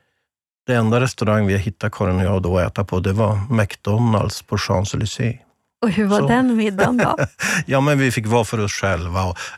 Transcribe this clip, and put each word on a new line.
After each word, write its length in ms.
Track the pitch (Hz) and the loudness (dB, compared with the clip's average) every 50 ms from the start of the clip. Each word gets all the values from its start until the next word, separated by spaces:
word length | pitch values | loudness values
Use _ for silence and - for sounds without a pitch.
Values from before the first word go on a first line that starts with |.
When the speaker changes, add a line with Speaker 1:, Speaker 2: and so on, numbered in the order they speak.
| _ _ _ _ _ _ _ _ _ _ _ _ _ | _ _ _ _ _ _ _ _ _ _ _ _ _
Speaker 1:
Det 60 | - 123 | -2 0
enda 240 | 117 110 110 117 123 | 2 2 2 2 2
restaurang 460 | 131 120 - - 113 107 107 107 104 | 2 0 -2 -2 0 2 2 2 2
vi 100 | 95 98 | 2 0
hittade, 340 | 98 90 110 - - - 107 - | 0 -2 -4 -6 -6 -8 -8 -4
Karin 200 | - 104 92 90 | -2 -2 0 2
och 80 | 92 92 | 0 0
jag, 180 | 95 98 95 | 0 0 0
då 160 | 92 85 92 | 0 0 0
att 100 | 90 85 | 0 0
äta 160 | - - - 98 | 0 -2 -4 -4
på, 160 | - 90 92 | -2 -2 -2
det 140 | - 98 95 | 0 0 0
var 220 | 110 113 101 107 | 2 0 0 0
McDonald's 1080 | 98 98 131 117 110 101 - - - - 101 107 113 120 113 110 98 - 107 - - - | -2 -2 -2 0 0 0 -2 -4 -6 -4 -2 0 2 2 2 2 2 0 -2 -6 -8 -8
på 100 | - 107 | -6 -4
Champs-Élysées. 800 | 101 - - 107 92 98 - - - 110 101 - - 117 117 123 - - _ _ _ _ _ _ _ 233 | -4 -2 0 0 -2 -2 -2 -4 -4 -4 -6 -4 -4 -4 -4 -6 -8 -14 _ _ _ _ _ _ _ -2
Speaker 2:
Och 60 | 220 | 0
hur 160 | 160 202 214 | 0 0 2
var 140 | 196 202 208 | 2 2 2
Speaker 1:
Så. 80 | 139 | 2
Speaker 2:
den 280 | - 233 254 262 254 233 | 2 2 2 2 2 2
middagen 400 | 220 214 214 190 190 202 - 247 | 2 0 0 0 0 0 0 2
då? 200 | 240 196 - - - 139 - - - | 2 2 0 0 -2 -4 -6 -4 -6
Speaker 1:
<laughs> 240 | - 196 190 185 - | -4 -2 -2 -2 -2
Ja, 160 | - 135 135 | 0 0 2
men 180 | 139 147 147 139 | 2 2 2 2
vi 120 | 135 123 | 2 2
fick 140 | - 123 107 | 2 0 2
vara 160 | 107 117 120 107 | 2 2 2 2
för 160 | - 120 110 | 2 -2 -2
oss 120 | 104 98 | -2 -2
själva 520 | - - - 98 90 82 87 85 87 95 92 | -2 -2 -2 -2 -2 -2 -2 -4 -2 -2 -2
och 140 | 90 87 - - - - | -2 -4 -6 -10 -14 -12